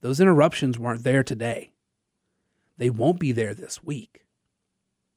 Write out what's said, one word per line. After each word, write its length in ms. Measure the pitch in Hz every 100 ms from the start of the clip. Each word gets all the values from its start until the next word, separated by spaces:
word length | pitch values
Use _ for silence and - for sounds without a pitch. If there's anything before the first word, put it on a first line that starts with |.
Those 200 | 120 135
interruptions 580 | 190 165 170 - 139 120
weren't 260 | 120 120
there 180 | 120 135
today. 480 | 123 117 113 - - _ _ _ _ _ _ _ _ _ _ _
They 140 | 123
won't 300 | 113 127 180
be 100 | 151
there 220 | 117 107
this 280 | 101 - -
week. 440 | - 143 107 _ _ _ _ _ _ _ _ _ _